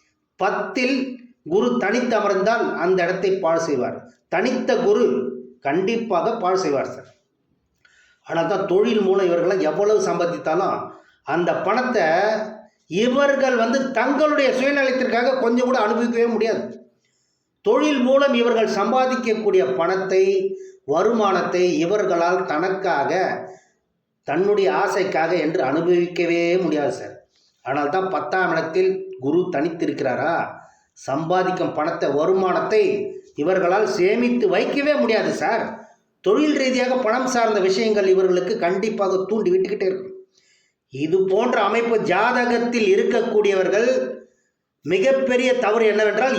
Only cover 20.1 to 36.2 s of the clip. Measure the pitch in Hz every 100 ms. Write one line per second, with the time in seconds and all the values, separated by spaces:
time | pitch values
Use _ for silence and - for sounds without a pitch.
20.1 | 185 190 190 190 - - - - 156 214
21.1 | 226 202 185 170 180 180 151 170 214 180
22.1 | 170 170 185 185 151 185 190 180 151 135
23.1 | 175 175 - - - _ _ _ _ _
24.1 | _ - 151 202 196 185 151 196 196 180
25.1 | 165 165 175 156 180 135 151 170 175 170
26.1 | - 170 170 170 180 165 151 139 - -
27.1 | - - _ _ _ 123 143 143 190 190
28.1 | 151 - 185 175 160 160 190 190 190 -
29.1 | - 131 170 180 143 165 165 151 - 131
30.1 | 123 147 160 - - - _ _ _ -
31.1 | 151 165 185 185 180 160 - 160 - 165
32.1 | 143 170 190 185 165 - 214 190 202 -
33.1 | - - - 156 185 175 196 208 - 180
34.1 | 226 240 240 196 180 254 285 285 277 226
35.1 | 214 165 - 156 226 - - - _ _
36.1 | _